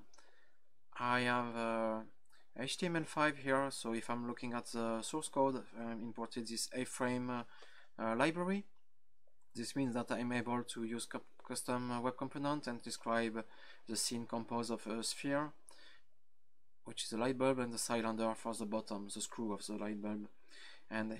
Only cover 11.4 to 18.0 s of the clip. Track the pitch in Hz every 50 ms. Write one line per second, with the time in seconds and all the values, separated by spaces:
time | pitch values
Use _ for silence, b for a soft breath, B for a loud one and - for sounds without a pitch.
11.4 | - - 127 - - - 123 123 123 123 120 120 117 127 123 - 135 131 - 143
12.4 | 143 143 147 147 143 127 120 117 - 117 - - - 120 117 117 117 113 110 113
13.4 | 110 B B B B B B B B 110 110 104 - - 120 117 117 - 117 117
14.4 | 110 - 117 117 117 113 117 107 - - 113 117 110 - - - - 143 139 143
15.4 | 151 147 - - - B B B B B B B B B - - - - - -
16.4 | - - - - - - - - - 117 113 - - - 117 107 120 131 131 123
17.4 | 131 135 135 127 120 117 117 107 - - 120 117